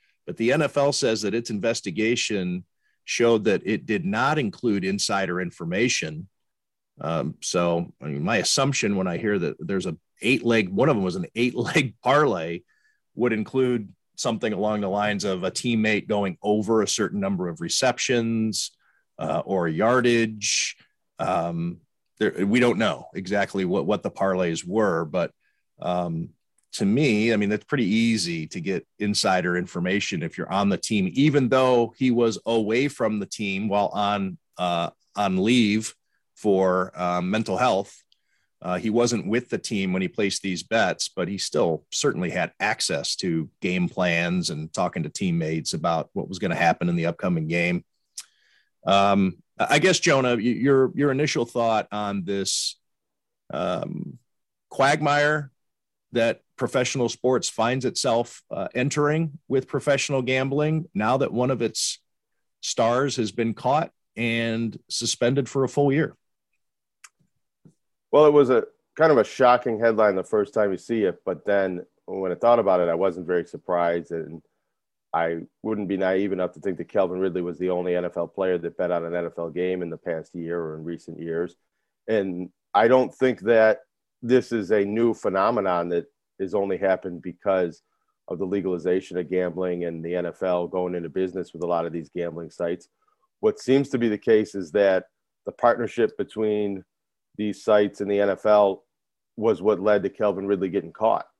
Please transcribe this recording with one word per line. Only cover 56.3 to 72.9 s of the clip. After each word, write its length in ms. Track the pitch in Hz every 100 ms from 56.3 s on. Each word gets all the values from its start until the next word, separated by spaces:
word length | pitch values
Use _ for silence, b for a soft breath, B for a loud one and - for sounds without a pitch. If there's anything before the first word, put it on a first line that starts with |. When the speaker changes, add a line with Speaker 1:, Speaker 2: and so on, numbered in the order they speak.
| - _ -
Speaker 1:
professional 500 | 123 131 127 135 117
sports 400 | - 127 127 -
finds 380 | - 113 120 120
itself, 580 | - 131 117 117 - -
uh, 160 | 98 95 123
entering 640 | 143 147 147 156 165 143 -
with 220 | 135 -
professional 520 | 139 151 139 - 135
gambling 680 | 123 131 135 139 151 160 -
now 220 | - 107 135
that 140 | 139
one 200 | 113 127
of 100 | 123
its 400 | 117 - - - _ _ _ _ _ _
stars 540 | - - 117 123 139 123
has 160 | 107
been 220 | - 117
caught 380 | - 127 151 165 _ _ -
and 600 | 117 117 117 113 113 - -
suspended 580 | - 117 - 120 135 127
for 160 | 139
a 60 | 131
full 240 | - 143
year. 220 | 143 147 - _ _ _ _ _ _ _ _ - _ _ _ _ _ _ _ _ _ _
Speaker 2:
Well, 160 | 147 151
it 60 |
was 160 | 147 127
a 140 | 117 - _ _ -
kind 160 | 160
of 60 | 131
a 80 | 104
shocking 520 | - 123 123 127 110
headline 380 | 117 110 107 95
the 80 |
first 300 | - 107 98
time 180 | 113 101
you 60 | 92
see 260 | - 117
it, 160 | 95 - 98
but 200 | 87 104
then 400 | 101 95 87 - _ -
when 260 | 95 92
I 40 | 87
thought 240 | 117 120
about 200 | 98 90
it, 80 |
I 80 | 87